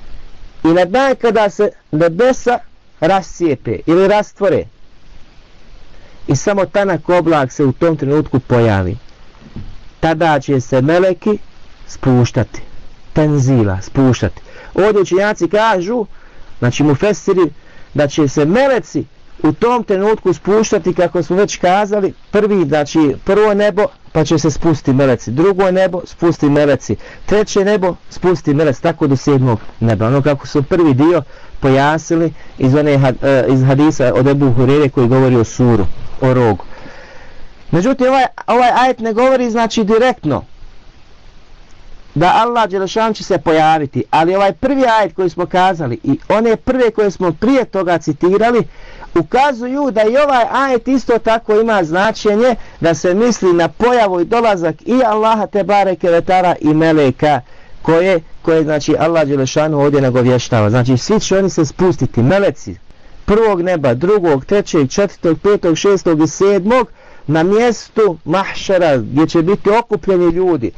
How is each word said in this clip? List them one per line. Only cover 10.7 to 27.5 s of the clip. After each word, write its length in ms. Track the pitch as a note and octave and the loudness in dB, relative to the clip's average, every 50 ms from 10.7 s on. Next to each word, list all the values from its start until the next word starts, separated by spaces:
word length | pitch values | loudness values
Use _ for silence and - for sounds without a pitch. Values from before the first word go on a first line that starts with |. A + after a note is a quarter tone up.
| C3+ B2+ | 0 0
meleki 560 | C3 D#3 E3+ F3+ F#3+ F#3+ F3+ - - G#3+ G#3 - - - - - - - - - - | 2 2 2 2 2 2 0 0 -2 -2 -2 -2 -4 -12 -18 -20 -20 -20 -20 -20 -18
spuštati, 720 | - - - - C3+ B2+ B2 A#2+ - - A#2+ G#2+ - - - - - - - - - - - - - - | -16 -10 -4 0 2 2 2 2 2 0 -2 -4 -4 -6 -12 -12 -12 -12 -12 -14 -14 -16 -18 -12 -4 -2
tenzila, 680 | E3 D3+ D3+ D3 C#3+ B2 C3+ C3+ A#2 G#2+ G2 F#2 F#2 | 0 0 2 2 2 2 2 2 2 2 0 -2 -4
spuštati. 600 | - - - C3+ C3+ B2+ A#2+ - A2 F#2 - - - - - - - - - | -6 -4 0 2 2 2 2 0 -2 -4 -6 -8 -16 -20 -20 -20 -18 -8 -2
Ovdje 280 | F3 F#3+ G#3+ G3+ G3+ | 0 2 2 2 2
učenjaci 480 | F3+ - F3 F#3+ G3+ G#3 - - E3+ D#3+ | 0 0 0 0 0 0 -2 -4 -2 0
kažu, 560 | G#3 G#3 A3 A3+ G3+ F#3 E3+ G3+ B3 A#3+ G3 - - - - - - - - - - - | 0 2 2 2 0 0 -2 -4 -4 -4 -6 -8 -12 -20 -20 -20 -18 -18 -16 -14 -6 -4
znači 240 | B2 B2 - - C#3+ | -2 -2 0 2 2
mufesiri, 640 | D3+ C#3 - F#3+ G#3 G3+ - - G3 F#3 F#3+ E3+ - - - - - - - - - - | 2 2 2 0 0 -2 -2 -2 0 2 2 0 0 -2 -8 -20 -20 -20 -20 -16 -6 -2
da 140 | C#3 D3 | -2 -2
će 200 | C#3 - E3 D3 | 0 0 0 0
se 180 | C3 - D3+ C#3+ | 0 2 0 0
meleci 600 | D#3 G3 B3+ C#4 C4+ B3+ G#3+ - - - - - - - - - - - - - | 2 2 2 2 2 0 -2 -4 -6 -6 -8 -8 -8 -14 -20 -20 -20 -8 -2 -2
u 80 | D#3 | -2
tom 320 | D#3 - A3+ A#3+ B3 A#3+ - | 0 0 0 0 0 0 -2
trenutku 500 | - G3 F#3 G3+ G#3+ A3 - - F#3 E3 | -2 -2 0 0 0 0 0 0 -2 -2
spuštati, 600 | - - F3+ G#3 A3 G#3+ - A3 G3+ - F#3 D#3+ | -2 0 0 2 2 2 2 0 -2 -2 -2 0
kako 300 | F#3 F3 E3+ F3 F3+ D#3+ | 0 0 0 0 -2 -2
smo 120 | - F3+ | -2 0
već 220 | G3 G3+ - - | 0 0 0 -2
kazali, 560 | - F#3+ F3+ F#3 G#3 G#3 F#3+ G#3 G#3 F#3+ D#3+ - - - - | -2 0 2 2 2 0 0 -2 -2 -2 -2 -4 -8 -8 -4
prvi, 340 | - G#3 G#3 G3 G#3 F#3 D#3+ | -2 0 2 2 2 0 0
znači, 500 | C#3 D#3 D3+ C#3+ - - D#3+ D3+ C#3 C3+ - - | 0 0 -2 -2 0 0 2 2 2 0 -2 -2
prvo 300 | - G3 G#3 G#3+ G#3+ G3+ | 0 2 2 2 2 2
nebo, 320 | G3+ G#3 G#3 E3+ G#3+ G3+ - - - - - | 2 0 0 0 0 -2 -2 -4 -10 -12 -4
pa 140 | - D#3+ D3+ | -2 -2 0
će 140 | - E3 D3+ | 0 0 0
se 120 | - D#3 | 0 0
spustiti 420 | - - - E3 D3 - - C#3+ B2+ | -2 0 0 0 0 0 0 0 2
meleci, 380 | C3+ C#3 C3+ A#2+ - - - | 2 2 2 0 -2 -4 -4
drugo 400 | A#2+ D3 F3 G3+ F#3+ F#3 G3 F#3 | -2 0 2 2 2 2 2 2
nebo, 300 | F3+ F#3+ F#3+ F3+ F#3 F3 - | 2 2 0 0 -2 -4 -10
spusti 440 | - - - E3+ E3+ D#3 - D3+ C#3+ | -10 -6 -2 0 0 0 2 2 2
meleci, 460 | C#3+ D3 D3 D3 C3+ - - - G#2 - - - - - - | 2 2 2 2 0 0 -2 -6 -6 -6 -8 -14 -18 -10 -4
treće 400 | - F#3+ G#3+ G#3 - | 0 0 0 0 0